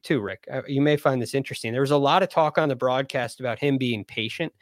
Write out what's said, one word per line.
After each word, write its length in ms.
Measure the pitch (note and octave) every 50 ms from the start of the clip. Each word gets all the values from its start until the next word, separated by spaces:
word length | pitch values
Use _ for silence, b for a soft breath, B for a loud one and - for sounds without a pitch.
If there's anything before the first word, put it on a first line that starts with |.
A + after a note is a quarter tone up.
| -
too, 180 | - E3 A#2+
Rick. 260 | G2+ F#2+ F#2+ - - - C3+
Uh, 100 | C3 -
you 160 | - C#3 C3+ C#3+
may 140 | D3+ D3+
find 260 | C#3+ - D3+ C3+ B2+ A2+
this 100 | - -
interesting. 400 | C3+ C3 - A#2+ - - A2+ A#2
There 80 | C3
was 120 | C#3 C3+ D3
a 40 |
lot 280 | C#3+ C#3 C#3 D#3+ F#3+ G3
of 40 | -
talk 300 | - E3+ D#3 D3+ - E3
on 100 | D#3 D3
the 80 | C3
broadcast 640 | B2 B2+ B2+ B2+ C3 C#3 - - C3+ A#2+ A2+ - -
about 200 | B2+ B2 A2+ -
him 180 | C#3+ C#3+ C3+ C3
being 260 | C3 B2 A#2 G#2+ G2
patient 480 | - - A#2+ G#2+ - - - E3 D3+ _ b